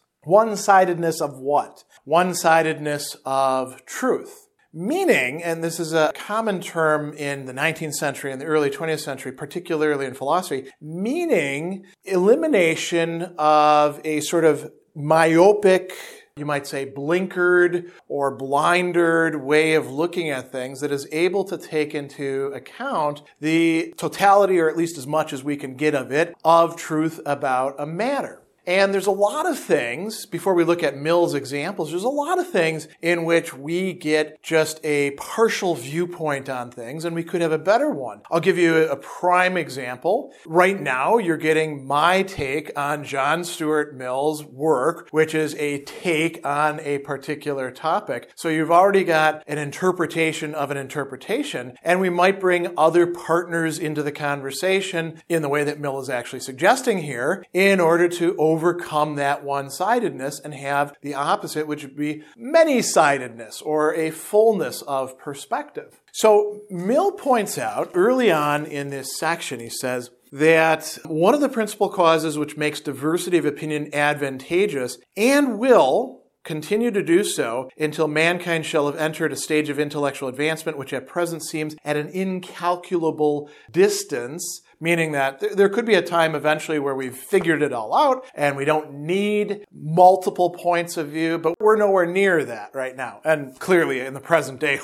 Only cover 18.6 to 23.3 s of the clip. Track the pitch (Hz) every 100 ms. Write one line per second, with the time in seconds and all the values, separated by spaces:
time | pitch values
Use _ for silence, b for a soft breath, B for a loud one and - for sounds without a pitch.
18.6 | 165 175 180 170 170 165 160 151 131 151
19.6 | 160 156 127 135 170 180 160 131 127 131
20.6 | 127 139 143 139 143 156 180 196 190 165
21.6 | - 156 151 151 139 - 139 135 139 131
22.6 | - - 269 202 147 147 b